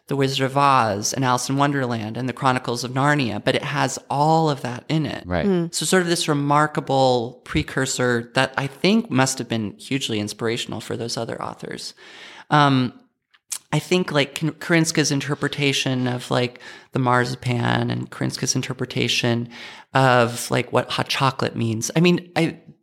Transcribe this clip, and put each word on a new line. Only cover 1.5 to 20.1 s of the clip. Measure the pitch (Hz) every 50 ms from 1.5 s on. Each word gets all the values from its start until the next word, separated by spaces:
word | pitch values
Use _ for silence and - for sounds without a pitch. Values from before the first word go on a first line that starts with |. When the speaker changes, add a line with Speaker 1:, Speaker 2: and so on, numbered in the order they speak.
| 135
Speaker 1:
Wonderland | 139 139 147 143 143 131 120 120 113 104 110 113
and | 123 127 127
the | 120
Chronicles | - - 131 127 127 - - 120 120 127
of | 120
Narnia, | 127 131 135 147 147 147 135 110 95 107 -
but | 131 131
it | - -
has | 143 139 143 139 127 - - - -
all | - 139 147 156 160 160 160 156
of | 143 131
that | - 123 123 117 - -
in | 147 160 151
it. | 117 - - -
Speaker 2:
Right. | 90 90 85 -
Speaker 3:
Mm. | 202 190 175 170 170 -
Speaker 1:
So | - 160
sort | 151 185 185
of | 180
this | 170 170 165 - -
remarkable | 151 143 143 143 143 147 151 151 151 160 131 - 135 135 135 127 123 123 113 123 - - _
precursor | - - 160 143 - - 143 131 131 - - 127 123 123 117 117 117 -
that | 131 135 135 -
I | - 139
think | 139 - - - 180 214 226 220 -
must | 127 127 131 131 -
have | - 120 -
been | 120 113 107 98 -
hugely | - - - 131 135 - - 117 104
inspirational | 104 101 - - 123 110 113 123 - - - 107
for | - - 107
those | 107 110 120 -
other | 123 117 113 - -
authors. | - - - - - - - - - - - - - - - - - - - - - -
Um, | 151 151 147 143 135 131 127 117 - - _ _ _ _ _ _ _ _ _ _ - - - _ -
I | 151
think, | - - 180 180 180 - 147
like, | 147 135 135 -
K-, | - 160 151
Karinska's | 147 - - - 175 165 160 160 - 160 147 -
interpretation | 147 139 135 135 143 - - 139 - - 143 139 135 - - 135 131 127 127
of, | 120 123 123 - -
like, | 131 127 123 120 - - - - - - - _ -
the | 135
marzipan | 131 123 123 123 123 131 131 131 - 123 123 120 120 120 120 120 117 120
and | 120 120 127 127
Karinska's | - - 135 127 123 - - 131 -
interpretation | 131 127 - 135 - 127 - - 127 120 117 - - - 120 117 117 120 117 - - - - - - - _ -
of, | 135 135 131